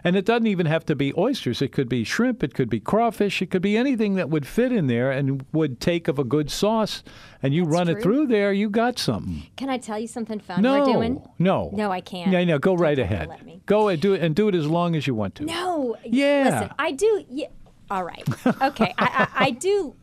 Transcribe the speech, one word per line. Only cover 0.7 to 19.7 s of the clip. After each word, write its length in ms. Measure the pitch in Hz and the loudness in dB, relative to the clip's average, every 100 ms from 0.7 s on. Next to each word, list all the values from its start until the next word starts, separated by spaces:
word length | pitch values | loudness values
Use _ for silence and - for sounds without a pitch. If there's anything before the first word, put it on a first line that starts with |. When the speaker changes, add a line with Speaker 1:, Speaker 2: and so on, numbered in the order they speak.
| 160 - | 0 0
Speaker 1:
to 100 | 139 | 0
be 160 | 139 156 | 0 0
oysters. 460 | 220 269 - 113 | 0 0 -4 -2
It 80 | 131 | -2
could 180 | - 127 | -2 0
be 140 | 127 | -2
shrimp. 400 | 107 - 247 240 | 0 0 0 0
It 100 | - | -2
could 160 | - 127 | -2 -2
be 120 | 110 | -2
crawfish. 600 | - 214 233 226 208 - | 0 2 2 0 -2 -2
It 60 | 190 | -2
could 100 | 190 | -2
be 140 | 196 208 | 0 2
anything 380 | 269 233 214 190 | 2 0 0 0
that 120 | 139 | 0
would 160 | 156 | -2
fit 280 | 131 - 247 | -2 0 0
in 160 | 240 139 | 2 2
there 240 | 117 131 | 2 0
and 340 | 135 135 135 131 | 0 -2 -4 -2
would 260 | 156 156 120 | -2 -2 -2
take 280 | - 170 170 | -2 0 0
of 100 | 139 | -2
a 60 | |
good 260 | 123 147 147 | 0 0 -2
sauce. 540 | - 202 226 214 - - - - - | 0 0 2 -2 -6 -14 -20 -20 -4
And 100 | 139 | 0
you 80 | 151 | 0
Speaker 2:
That's 120 | 175 165 | 2 2
Speaker 1:
run 120 | 175 | 0
it 20 | |
Speaker 2:
true. 80 | 165 | 0
Speaker 1:
through 240 | 180 262 294 | 2 2 2
there, 260 | 214 202 | 2 2
you 160 | 196 214 | 0 0
got 300 | 226 240 240 | 0 0 -2
something. 460 | - 113 95 78 73 - | -4 -4 -4 -8 -10 -10
Speaker 2:
Can 140 | 269 | -6
I 80 | 262 | -6
tell 220 | - 214 | -6 -8
you 80 | 226 | -8
something 320 | 247 220 214 | -8 -8 -8
fun 200 | - 185 | -6 0
Speaker 1:
No, 200 | 240 277 | 2 4
Speaker 2:
we're 120 | 277 | 2
doing? 280 | 202 233 277 - - | 2 0 -4 -8 0
Speaker 1:
no. 320 | 175 151 85 | 2 2 -2
Speaker 2:
No, 200 | 202 208 | -4 -4
I 80 | 185 | -4
can't. 320 | - 185 180 | -8 -6 0
Speaker 1:
No, 120 | 180 | 2
no, 140 | 175 160 | 2 2
go 140 | 185 | 2
Speaker 2:
Don't 80 | 180 | 4
Speaker 1:
right 160 | 165 143 | 2 2
Speaker 2:
have 80 | 95 | 0
to 60 | |
Speaker 1:
ahead. 140 | 107 80 | -2 -6
Speaker 2:
let 180 | - - | -12 -20
me. 160 | 165 - | -6 0
Speaker 1:
Go 200 | 208 214 | 2 4
and 160 | 170 | 2
do 120 | 196 | 2
it, 60 | 190 | 2
and 140 | 165 | 2
do 140 | 151 214 | 4 4
it 60 | 185 | 2
as 100 | 147 | 2
long 300 | 170 175 160 | 0 0 0
as 100 | 135 | -2
you 80 | |
want 220 | 110 98 - | -2 -4 -6
to. 80 | |
Speaker 2:
No. 500 | 302 339 370 330 254 220 | -8 -4 -4 -2 -4 -6
Speaker 1:
Yeah. 380 | 240 240 285 285 262 147 | -2 2 4 4 4 2
Speaker 2:
Listen, 100 | 123 - | -2 -4
I 100 | 330 | -4
do. 340 | 269 427 415 - | 0 2 0 -4
Yeah. 180 | 254 - - - - - | -10 -10 -14 -20 -18 -8
All 140 | 190 | -6
right. 220 | 175 - - - 254 | -6 -6 -6 -2 0
Speaker 1:
<laughs> 160 | - | 2
Speaker 2:
Okay. 320 | 269 - 220 - | 0 0 -2 0
I, 320 | 196 262 - - | 0 2 0 2
I, 80 | 262 | 0
I 40 | |
do, 440 | 240 370 | 0 0